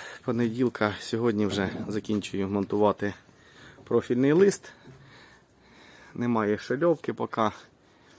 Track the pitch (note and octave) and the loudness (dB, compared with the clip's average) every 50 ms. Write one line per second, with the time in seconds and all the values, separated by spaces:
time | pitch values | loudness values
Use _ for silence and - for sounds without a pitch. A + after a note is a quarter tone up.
0 | - - - - - - A#2 A#2 A#2+ A#2 A2 A#2+ C3 A#2+ - - A2 G#2+ G2 - | -14 -16 -16 -12 -6 -4 -2 0 0 0 0 0 0 0 0 0 0 0 0 -2
1 | - - - A2+ A#2 A#2+ G#2+ G#2 G#2+ G2 F#2 G2+ G2 F2+ - - - F#2+ G2+ G#2+ | -8 -4 -4 0 0 0 2 2 0 0 0 0 -2 -2 -2 -6 -8 -6 -6 -6
2 | - - G#2+ G#2 F#2+ - - G2 G2 F#2+ G2+ G2+ G2 - - G#2 G#2 G#2 F#2+ - | -4 -2 -2 -2 -2 -4 -4 -4 -4 -2 -2 -2 -2 0 2 4 4 4 4 2
3 | G2+ G2+ G2 - - _ - _ - - - - - - - - - - A#2 A#2 | -2 -6 -6 -8 -16 _ -20 _ -20 -20 -20 -20 -20 -20 -20 -18 -8 0 0 0
4 | - - B2+ A#2+ C3 C#3 D3+ E3+ G3 G3+ F#3+ - - - - - - - - - | 0 0 0 2 2 4 6 6 6 4 4 0 -6 -16 -20 -20 -20 -20 -20 -20
5 | - - - - - - - - _ _ _ _ _ _ - - - - - - | -20 -20 -20 -20 -20 -20 -20 -20 _ _ _ _ _ _ -20 -20 -20 -20 -20 -20
6 | - - - - A#2+ A#2+ A#2+ A2+ G#2+ G#2 G#2 G2+ - - B2 C#3 E3 F3 E3 D3+ | -20 -16 -10 -6 -2 0 0 0 2 2 0 -2 -2 -4 -2 0 2 2 2 0
7 | - - A2+ - A#2 - - - A2 G#2 - - - - _ _ _ _ _ _ | -2 -8 -6 -4 -6 -6 0 0 0 0 0 -4 -18 -20 _ _ _ _ _ _
8 | _ - - | _ -20 -20